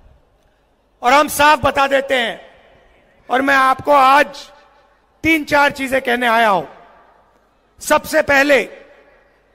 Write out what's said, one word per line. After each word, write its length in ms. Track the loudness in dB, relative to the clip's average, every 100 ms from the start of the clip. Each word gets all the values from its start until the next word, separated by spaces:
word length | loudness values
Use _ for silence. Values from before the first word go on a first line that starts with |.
| _ _ _ _ _ _ _ _ _ _
और 120 | 0
हम 140 | 2 2
साफ 300 | 0 2 2
बता 280 | 0 -2 0
देते 280 | -2 -2 -4
हैं। 240 | -4 -8 -18 _ _ _ _ _ _ _ -6
और 120 | -2
मैं 140 | 0 2
आपको 360 | 2 0 2
आज 460 | 4 4 4 0 -6 -20 _ _ _ _ _ _ _
तीन 200 | -2 -2
चार 280 | 0 0 0
चीजें 300 | -2 -4 -4
कहने 260 | -2 -2 0
आया 200 | 0 2
हूं। 140 | 0 -4 -14 -20 _ _ _ _ _ _ _ _ _
सबसे 420 | -4 -2 -2 -4
पहले 420 | 0 0 2 0 -2 -12 -20 _ _ _ _ _ _